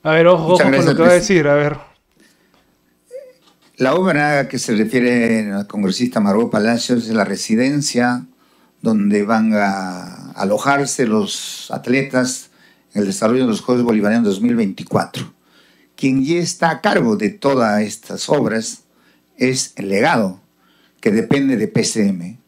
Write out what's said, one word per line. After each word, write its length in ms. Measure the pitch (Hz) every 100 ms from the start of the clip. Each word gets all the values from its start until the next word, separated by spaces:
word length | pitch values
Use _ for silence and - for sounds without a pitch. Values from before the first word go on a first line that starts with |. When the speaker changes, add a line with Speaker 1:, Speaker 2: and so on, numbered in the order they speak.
Speaker 1:
A 100 | 156
ver, 140 | 160 170
ojo, 240 | 175 160
Speaker 2:
Muchas 160 | 180 185
Speaker 1:
ojo 100 | 180
con 100 | 165
lo 80 |
Speaker 2:
gracias, 20 | 151
Speaker 1:
que 60 |
va 60 | 165
a 20 |
Speaker 2:
presidente. 240 | 175 175
Speaker 1:
decir, 140 | 185 147
a 60 |
ver. 220 | 143 147 143 - _ _ _ _ _ _ _ _ _ _ _ _ 508 571 _ _ _ _ -
Speaker 2:
La 180 | 127
obra 540 | 160 190 147 147 147 131
que 100 | 123
se 160 | -
refiere 720 | 110 110 127 120 120 117 110 104
la 200 | 98 101
congresista 540 | 104 98 95 123 113
Margot 300 | 101 101 117
Palacios 580 | 107 107 117 - 123 110
es 60 |
la 100 | 110
residencia 1000 | 92 95 - 110 131 147 143 120 123 123 127 _ _ _ _ _
donde 400 | 113 110 101 104
van 300 | 101 113 110
a 760 | 107 101 95 92 90 87 90 -
alojarse 760 | - 98 104 135 139 135 - 117
los 640 | 107 98 - - - -
atletas 800 | 135 120 131 135 127 127 - - _ _ _ _
en 100 | 104
el 40 | 98
desarrollo 360 | 98 110 127
de 60 | 127
los 120 | 101
Juegos 240 | - 123
Bolivarianos 420 | 120 107 101 117 107
dos 140 | 95
mil 160 | 120 117
veinticuatro. 760 | 101 95 - - 87 - - _ _ _ _ _ _ -
Quien 280 | 135 135
ya 120 | 135 170
está 340 | 175 - 165
a 100 | 156
cargo 360 | 208 185 120 104
de 140 | 104
todas 520 | - 139 135 110 107
estas 460 | 107 - - 101 -
obras 560 | 151 113 110 113 - _ _ _ _ _ -
es 380 | 127 131 - -
el 120 | 98
legado, 520 | 98 147 143 98 92 _ _ _ _ _ _
que 100 | 113
depende 460 | 107 - 143 135 120
de 120 | 107
P 160 | 120
C 240 | 101 110 101
M. 300 | 92 90 117